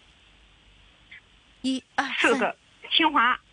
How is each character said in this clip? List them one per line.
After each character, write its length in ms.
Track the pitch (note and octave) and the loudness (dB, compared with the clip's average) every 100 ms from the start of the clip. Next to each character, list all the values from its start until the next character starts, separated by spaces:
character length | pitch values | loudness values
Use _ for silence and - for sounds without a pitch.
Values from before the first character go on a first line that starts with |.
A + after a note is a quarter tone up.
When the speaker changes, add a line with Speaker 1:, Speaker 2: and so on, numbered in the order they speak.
| _ _ _ _ _ _ _ _ _ _ _ - _ _ _ _ | _ _ _ _ _ _ _ _ _ _ _ -20 _ _ _ _
Speaker 1:
一、 200 | B3+ C4 - | -6 -6 -4
二、 100 | - | -4
三。 100 | C4+ - | -4 -2
Speaker 2:
四 160 | D#4+ C#4 | 0 2
个。 200 | G3+ - _ _ - | 0 -4 _ _ -2
清 180 | - D#4+ | 0 2
华。 280 | C#4+ - - - | 2 2 0 -6